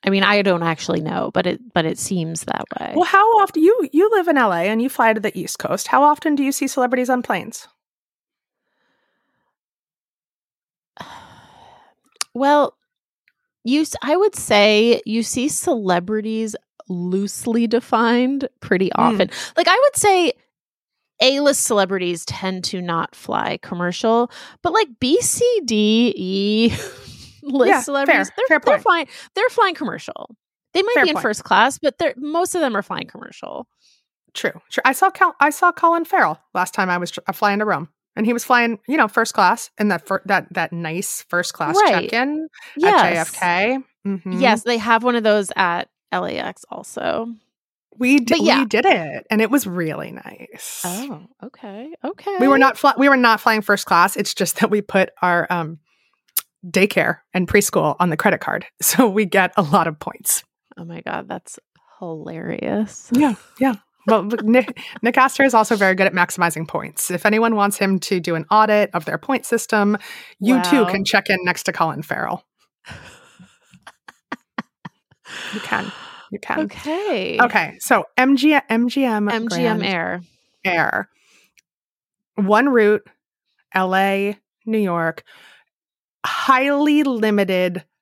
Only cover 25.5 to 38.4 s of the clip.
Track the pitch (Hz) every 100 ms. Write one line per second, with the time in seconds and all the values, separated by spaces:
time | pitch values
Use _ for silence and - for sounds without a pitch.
25.5 | 466 269 220 214 220 240 - 185 190 202
26.5 | 214 233 - - - - - - _ 285
27.5 | 269 339 339 247 277 277 269 190 - 508
28.5 | 302 466 571 - 339 294 - - - 480
29.5 | - 392 339 254 165 - - - - _
30.5 | _ _ - 392 480 269 294 220 214 -
31.5 | 185 233 - 302 - 320 247 294 320 359
32.5 | 359 285 208 - 175 170 - - - -
33.5 | - - _ _ _ _ _ _ - -
34.5 | - _ - 254 269 381 381 359 - 285
35.5 | 294 359 349 339 339 339 381 190 156 _
36.5 | - 180 - 190 180 175 - - 190 208
37.5 | 202 214 160 160 _ _ - 214 240